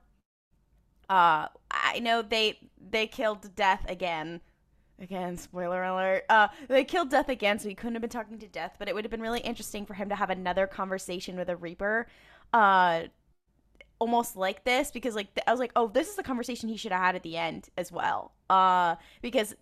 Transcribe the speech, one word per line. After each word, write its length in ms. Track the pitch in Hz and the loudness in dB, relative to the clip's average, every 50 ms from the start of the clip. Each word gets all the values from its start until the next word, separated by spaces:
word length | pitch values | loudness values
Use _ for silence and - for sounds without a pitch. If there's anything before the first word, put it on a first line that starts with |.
| _ _ _ _ _ _ _ _ _ _ _ _ _ _ _ _ _ _ _ _ _ - | _ _ _ _ _ _ _ _ _ _ _ _ _ _ _ _ _ _ _ _ _ 0
Uh, 400 | 190 185 170 170 156 151 151 - - - _ - | 4 6 6 6 4 2 0 -4 -10 -14 _ -6
I 280 | - - - - - - | -2 0 0 0 0 0
know 220 | 233 233 226 233 220 | 0 0 0 0 0
they, 360 | 208 233 220 220 214 - - - - _ _ - 190 | 0 0 0 0 0 -2 -4 -10 -20 _ _ -10 -4
they 160 | 220 220 220 220 | -4 -2 -2 -4
killed 460 | - - 233 214 214 196 190 202 180 | -4 -4 -2 -2 -2 -4 -8 -12 -4
Death 280 | - 202 190 190 196 - - | 0 2 2 2 2 0 -6
again. 520 | 180 175 185 175 165 156 156 160 170 170 - _ _ _ _ _ _ _ _ _ _ - | -6 -4 -4 -4 -4 -4 -6 -6 -8 -12 -14 _ _ _ _ _ _ _ _ _ _ -18
Again, 380 | 196 180 190 185 180 180 175 180 | -14 -10 -8 -6 -6 -6 -8 -10
spoiler 440 | - - - 180 180 175 180 185 185 | -12 -12 -10 -6 -6 -4 -4 -2 -2
alert. 420 | 185 185 185 190 190 190 190 - - | -2 -2 0 0 2 0 0 2 4
Uh, 200 | 220 220 208 196 - - 285 - | 6 6 6 4 2 -4 -4 0
they 160 | 254 269 285 | 2 2 2
killed 240 | - - 359 339 254 | 2 0 -2 0 2
Death 180 | 294 262 302 - | 2 2 2 0
again, 280 | 262 214 214 202 208 214 | -2 0 0 0 0 0
so 100 | 214 214 | -4 -8
he 60 | 190 | -10
couldn't 200 | - - 240 233 | -8 -8 -8 -6
have 80 | 233 226 | -6 -6
been 80 | 220 | -8
talking 280 | 226 240 214 208 226 214 | -8 -8 -10 -10 -12 -18
to 100 | 214 - | -16 -14
Death, 280 | - 165 165 185 - - | -10 -10 -10 -10 -10 -8
but 100 | 202 202 | -6 -6
it 60 | 175 | -4
would 100 | 208 214 | -4 -4
have 60 | 220 | -6
been 120 | 226 226 220 | -6 -6 -4
really 180 | 226 233 240 | -4 -4 -4
interesting 460 | - 226 240 - 208 - - 208 202 | -4 -4 -6 -8 -8 -10 -10 -10 -10
for 80 | - 202 | -10 -8
him 140 | 185 202 202 | -8 -6 -4
to 40 | 202 | -4
have 140 | 196 208 190 | -2 -2 -2
another 360 | 185 180 185 180 180 190 190 | -2 -2 -2 -2 0 0 0
conversation 680 | 190 - - 190 190 190 190 - - 180 185 - - 180 | 0 -2 -4 -6 -4 -4 -6 -6 -6 -8 -8 -8 -8 -8
with 120 | 180 175 185 | -6 -4 -4
a 80 | 175 | -4
Reaper, 500 | 170 175 165 175 - 196 208 220 226 233 - - - _ - - - _ _ - | -6 -6 -10 -8 -6 -2 -2 0 -2 -2 -4 -10 -20 _ -20 -20 -20 _ _ 4
uh, 500 | 233 208 196 190 185 180 175 165 165 170 - _ _ _ _ _ _ _ _ _ _ _ _ _ - - _ _ - | 6 8 8 8 8 6 6 4 2 -2 -6 _ _ _ _ _ _ _ _ _ _ _ _ _ -20 -20 _ _ -4
almost 360 | 233 226 233 233 233 - - | 0 2 2 2 2 0 -2
like 300 | 190 190 190 196 - - | -2 -2 -2 -2 -2 0
this, 260 | 247 247 254 - - | 0 2 2 2 0
because, 240 | - 247 - 247 208 | -4 -6 -4 -4 -4
like, 200 | 214 196 - - | -4 -6 -6 -6
th-, 100 | - - | -2 0
I 40 | - | 2
was 100 | 233 254 | 2 2
like, 120 | 254 233 - | 0 0 0
"Oh, 100 | 240 233 220 | 2 2 2
this 200 | 190 254 320 415 | 2 2 0 0
is 80 | - | -2
the 60 | - - | -8 -6
conversation 460 | - 262 240 247 - 240 - - 220 | -4 -4 -4 -4 -6 -8 -6 -6 -6
he 60 | 226 202 | -6 -6
should 120 | - 220 180 | -6 -4 -2
have 100 | 185 185 | 2 2
had 120 | 180 185 | 2 0
at 60 | 185 185 | 0 -4
the 140 | 165 160 | -8 -6
end 320 | 165 165 160 - - - - _ 185 | -4 -4 -4 -4 -8 -12 -10 _ -6
as 140 | 175 - 175 | -6 -4 -4
well." 400 | - - - 101 104 - - _ _ _ - | -2 -2 -2 -2 -2 -6 -10 _ _ _ 2
Uh, 480 | 190 190 185 185 185 180 175 170 170 - - - - - - | 4 6 6 6 6 4 4 2 0 -2 -6 -18 -16 -12 -6
because, 320 | 240 214 220 214 214 - - | -2 0 0 0 0 -4 -16